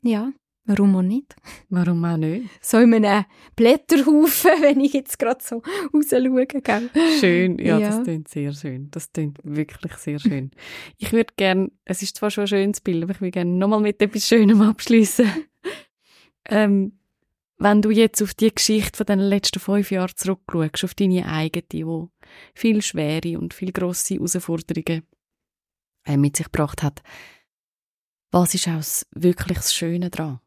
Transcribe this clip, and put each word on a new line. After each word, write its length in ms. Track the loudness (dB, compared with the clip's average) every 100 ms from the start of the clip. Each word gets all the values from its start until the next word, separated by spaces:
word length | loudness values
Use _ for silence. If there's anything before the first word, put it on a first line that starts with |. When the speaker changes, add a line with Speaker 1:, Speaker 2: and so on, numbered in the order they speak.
Speaker 1:
Ja, 300 | 0 -2 -4 -10 _ _ -2
warum 300 | 2 4 4
auch 60 |
nicht? 320 | 0 -4 -8 -20 -20 -20 _
Speaker 2:
Warum 340 | -2 0 0 -2
auch 120 | -2
nicht? 320 | -2 -4 -8 -14
Speaker 1:
So 160 | 0 6
in 140 | 6
einem 320 | 6 2 0 -2 _ -20 2
Blätterhaufen, 960 | 4 4 4 2 4 4 4 4 4
<laughs> 100 | 4
wenn 180 | 4 4
ich 140 | 2
jetzt 260 | 0 -6 -4
grad 220 | -2 -4
so 180 | -6 -12 -8 -8 -2
rausschaue, 520 | 0 2 2 2 0 0
gell? 420 | -4 -2 -2 0 2 2 4
Speaker 2:
Schön, 400 | 2 2 2 0
ja, 180 | 0 0
Speaker 1:
Ja. 120 | 0
Speaker 2:
das 140 | -2
tönt 240 | -4 -6 -8
sehr 260 | -8 -6
schön. 360 | -8 -10 -10 -12
Das 200 | -14 -10
tönt 260 | -6 -6 -8
wirklich 500 | -10 -6 -6 -8 -14
sehr 260 | -12 -10 -2
schön. 320 | -2 -2 -8 _ -20 -20 -20 _
Ich 140 | -2
würd 260 | 0 0 -2
gern, 320 | 0 0 -2 _ -10
es 160 | -8
ist 160 | -8 -6
zwar 140 | -4
schon 140 | -2 -2
ein 20 |
schönes 340 | 0 0 -2
Bild, 220 | -4 -4
aber 100 | -4
ich 80 | -6
will 100 | -6
gerne 200 | -4 -2
nochmal 300 | 0 0 2
mit 200 | 0 0
etwas 260 | -2 0 2
Schönem 340 | 4 6 6
abschliessen. 680 | 4 2 4 4 4 4 0
<laughs> 120 | 0 -10 _ -12 -12 _ _ _ _ _ _ -2
Ähm, 480 | 0 2 2 0 _ _ _ _ _ _ _
wenn 240 | 2 4
du 80 | 4
jetzt 280 | 4 2 2
auf 100 | -6
die 200 | 0 0
Geschichte 440 | 0 0 0 -2 -6
von 80 | -2
den 140 | 0
letzten 400 | 2 0 -2 -6
fünf 320 | -2 -2 0
Jahren 200 | -4 -6 -6
zurückschaust, 680 | -6 -6 -6 -4 -4 -4
auf 120 | -8 -2
deine 320 | 0 0 -2
eigene, 580 | -4 -4 -8 -10 -10 -6
wo 240 | -8 -10 _ _ -20 -20 -4
viel 260 | 0 0
Schwere 560 | 0 -4 -4 -4 -6 -8
und 160 | -10
viel 180 | -8 -8
grosse 440 | -4 -4 -6 -6 -4
Herausforderungen, 880 | -4 -6 -6 -8 -6 -8 -4 -6 -8 _ _ _ _ _ _ _ _ _
äh, 140 | -2 0
mit 200 | 0 -2
sich 100 | -6
gebracht 340 | -4 -4 -4
hat, 220 | -6 -8 _ -20 -20 _ _ _ _ _ _ _ _ _ _
was 240 | 0 0 -2
ist 120 | -4
auch 100 | -6
das, 280 | -6 -8 -10
wirklich 480 | -2 0 0 -4 -6
das 160 | -4 -4
Schöne 340 | -4 -4 -6
daran? 300 | -6 -8 -10